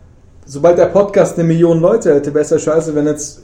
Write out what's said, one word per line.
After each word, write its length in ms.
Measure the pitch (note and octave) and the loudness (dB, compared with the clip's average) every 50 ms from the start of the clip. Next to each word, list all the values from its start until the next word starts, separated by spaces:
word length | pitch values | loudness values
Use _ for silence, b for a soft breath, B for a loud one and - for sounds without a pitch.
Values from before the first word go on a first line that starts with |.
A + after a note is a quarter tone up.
| - - _ _ _ _ - - - | -20 -20 _ _ _ _ -20 -20 -20
sobald 320 | - C3+ C#3+ D3 E3+ F3 F3 | -18 -6 0 2 2 2 2
der 100 | E3+ - | 2 2
Podcast 500 | - F#3+ G3+ G3 - G3 E3+ - - - | 2 0 0 0 2 0 0 0 0 -2
eine 100 | E3 E3 | 0 0
Million 320 | D#3+ E3 E3+ E3+ E3 E3 | 0 2 2 2 2 2
Leute 340 | D#3+ F#3 A3 A3+ - E3+ D3 | 2 2 0 0 2 2 0
hätte, 200 | C#3+ C#3+ D3 C#3+ | 0 0 -2 -2
wär's 160 | D3+ D3 - | -2 -2 0
ja 100 | E3 D3+ | -2 -2
scheiße, 340 | - D#3+ D3+ E3 D#3+ D#3+ D3+ | 0 0 -2 -2 -2 -2 -2
wenn 100 | D3 D3 | -2 -2
jetzt 360 | D3 D3 D3 - - - - | -2 -4 -6 -8 -14 -16 -20